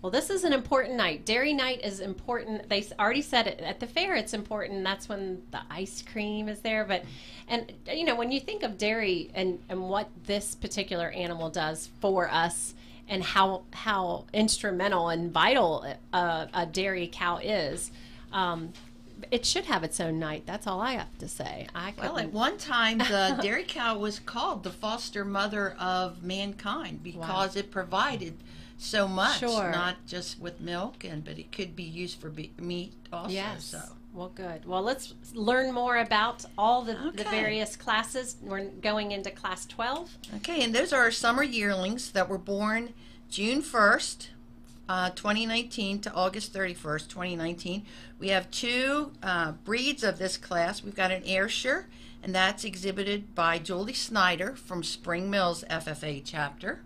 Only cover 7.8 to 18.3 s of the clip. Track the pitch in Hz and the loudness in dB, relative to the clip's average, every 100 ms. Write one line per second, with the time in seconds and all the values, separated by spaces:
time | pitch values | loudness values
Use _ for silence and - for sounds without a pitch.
7.8 | - - - 240 233 269 262 427 233 202 | -6 0 2 2 2 0 -2 -4 -4 0
8.8 | 208 226 208 180 156 - 185 175 - 185 | 0 2 2 0 0 -2 0 0 -4 -6
9.8 | 185 196 214 - - 202 202 - 202 - | -2 -2 -2 -10 -2 -2 -2 -6 -6 -4
10.8 | 190 180 170 - 175 170 160 160 156 160 | -2 0 -2 -2 -4 -2 -2 0 0 -2
11.8 | - - 202 190 175 160 170 170 - - | -8 0 2 4 4 4 4 2 -6 -8
12.8 | - - - 196 180 - 190 185 - - | -18 -18 -6 -2 2 6 6 4 -4 -6
13.8 | 220 202 180 175 - 208 214 - 214 180 | 0 2 2 -2 -2 4 4 4 2 2
14.8 | 196 190 170 165 170 165 185 262 185 156 | 4 4 4 2 2 6 8 8 6 4
15.8 | 135 - - 180 175 165 156 - 170 165 | -2 -10 -2 2 2 2 0 -2 -2 0
16.8 | 196 185 175 - 180 175 - 208 151 170 | 0 0 -4 -2 0 0 0 0 0 -2
17.8 | - - - - - | -6 -10 -16 -16 -6